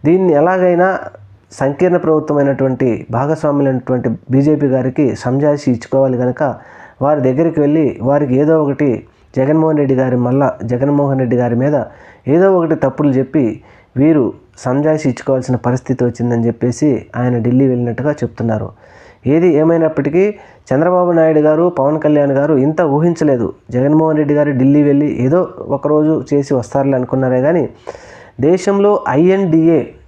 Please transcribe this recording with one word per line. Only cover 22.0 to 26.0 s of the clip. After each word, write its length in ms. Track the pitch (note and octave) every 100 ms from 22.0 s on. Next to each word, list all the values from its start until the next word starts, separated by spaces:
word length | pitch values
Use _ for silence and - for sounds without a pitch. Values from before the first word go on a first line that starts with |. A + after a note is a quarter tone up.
కళ్యాణ్ 300 | - D3 C#3+ C3+
గారు 140 | D3 C#3+
ఇంత 160 | C3+ D#3+ E3
ఊహించలేదు. 520 | C#3+ E3+ E3 D3+ B2+ G2+ - -
జగన్మోహన్ 440 | B2 C#3 D#3 D#3+ D#3
రెడ్డి 140 | D3 D3
గారు 140 | D3 C3+
ఢిల్లీ 200 | C3+ C#3+ C#3+
వెళ్ళి 200 | C#3+ D3 -
ఏదో 140 | B2+ F3 - - - C#3
ఒకరోజు 380 | D3 D3+